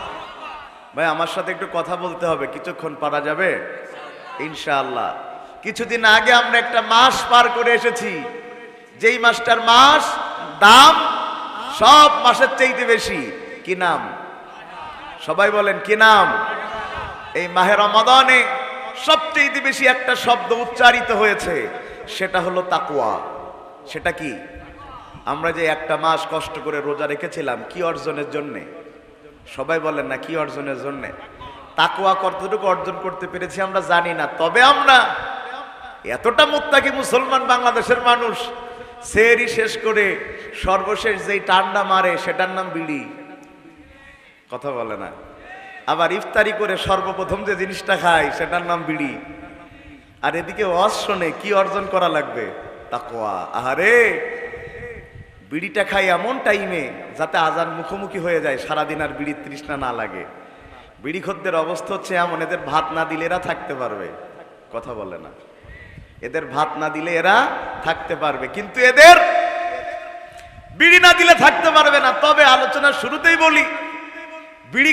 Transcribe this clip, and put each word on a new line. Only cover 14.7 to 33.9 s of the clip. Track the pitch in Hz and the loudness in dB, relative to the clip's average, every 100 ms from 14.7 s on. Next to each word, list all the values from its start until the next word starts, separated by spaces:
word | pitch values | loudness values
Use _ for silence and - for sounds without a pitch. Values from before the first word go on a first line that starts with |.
| - - - - - - | -16 -16 -16 -16 -12 -4
সবাই | 165 208 | 2 2
বলেন | 208 202 185 | 2 0 0
কি | 202 214 | 0 6
নাম? | 220 208 180 - - - - - - - - - - | 8 8 4 0 -4 -8 -10 -10 -10 -10 -12 -14 -10
এই | 151 175 175 | -8 -2 0
মাহে | 185 208 | 2 4
রমাদানে | 208 214 247 262 262 254 233 - - - - - 302 | 4 4 6 6 6 4 2 -4 -8 -10 -12 -6 0
সবচেয়ে | 311 320 294 285 277 269 | 0 0 -2 0 -2 -4
বেশি | - 262 | 0 0
একটা | 254 247 247 220 | 0 -2 -2 0
শব্দ | 240 240 233 | 0 0 -4
উচ্চারিত | 240 - 240 240 240 208 | -4 4 4 4 0 2
হয়েছে, | 214 196 180 156 107 - - - - - | 2 0 -2 -4 -6 -10 -14 -16 -12 -6
সেটা | 185 185 | -2 -2
হলো | 175 180 180 | -2 -4 -2
তাকওয়া। | 165 170 143 110 95 - - - - - - - | -2 -2 -2 -2 -2 -8 -14 -16 -18 -20 -20 -14
সেটা | 156 175 | -8 -6
কি? | 165 151 95 - - - - - - - - - | -6 -8 -10 -14 -18 -20 -20 -20 -20 -20 -12 -8
আমরা | 147 170 | -6 -4
যে | 165 160 | -2 -2
একটা | 147 156 151 | -2 -4 -2
মাস | 160 160 - | 0 -2 -2
কষ্ট | 156 - 160 | -6 -8 -10
করে | 143 147 | -8 -6
রোজা | 143 147 147 | -6 -6 -6
রেখেছিলাম, | 147 170 165 139 117 110 | -6 -8 -8 -6 -6 -8
কি | 175 | -6
অর্জনের | 170 160 147 147 147 | -6 -4 -6 -8 -6
জন্যে? | 147 147 104 78 - - - - - - - - - | -8 -8 -12 -14 -18 -20 -20 -20 -20 -20 -20 -18 -10
সবাই | 139 165 | -4 -2
বলেন | 156 147 135 | -2 -4 -6
না, | 131 | -8
কি | - 160 | -6 -6
অর্জনের | 147 143 139 127 | -6 -8 -8 -8
জন্যে? | 139 139 113 - - - - - - - | -8 -10 -12 -14 -18 -20 -20 -20 -10 -2
তাকওয়া | 165 - 190 185 | 0 2 0 2
কতটুকু | 185 185 190 208 190 | -2 -4 -6 -4 -2
অর্জন | 180 190 180 | -2 -4 -8
করতে | 185 180 180 | -10 -10 -10
পেরেছি | - 175 190 190 | -10 -10 -6 -4
আমরা | 190 175 | -2 0